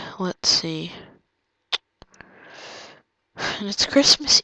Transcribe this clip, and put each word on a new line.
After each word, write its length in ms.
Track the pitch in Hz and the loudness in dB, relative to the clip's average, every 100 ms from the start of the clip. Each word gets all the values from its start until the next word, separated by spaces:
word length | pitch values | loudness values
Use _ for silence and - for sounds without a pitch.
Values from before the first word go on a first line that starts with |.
| - - | -12 -6
let's 280 | 185 - - | -6 -2 0
see. 440 | - 165 160 170 - - - _ _ _ _ _ - _ _ - - - - - - - - - - _ _ _ - | 0 0 -6 -8 -12 -20 -20 _ _ _ _ _ -10 _ _ -20 -20 -20 -20 -20 -20 -18 -18 -18 -20 _ _ _ -8
And 320 | - - 202 | -6 -4 -4
it's 160 | - | -2
Christmas 560 | - 277 277 - 294 - | 2 4 6 4 4 2